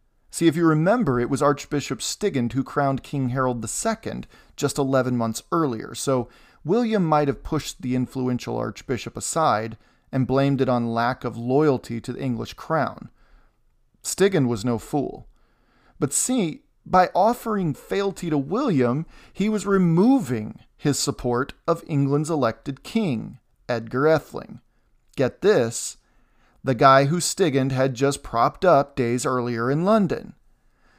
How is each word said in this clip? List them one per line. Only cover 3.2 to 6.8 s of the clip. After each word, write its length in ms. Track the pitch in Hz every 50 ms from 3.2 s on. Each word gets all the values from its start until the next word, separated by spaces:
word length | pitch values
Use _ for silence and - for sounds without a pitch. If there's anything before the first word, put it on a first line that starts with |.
| 131 123
Harold 320 | 123 139 131 127 123 120
the 60 | 110 110
Second 600 | - - - 226 220 - - 104 - - - - - - - _ _
just 220 | - 147 139 - -
eleven 400 | 139 131 135 131 123 127 123 120
months 260 | 117 113 113 - - _
earlier, 440 | - 170 160 139 117 110 - - 143
so 320 | - - 143 135 127 117 - - - _ _ _ _ -
William 420 | 143 185 240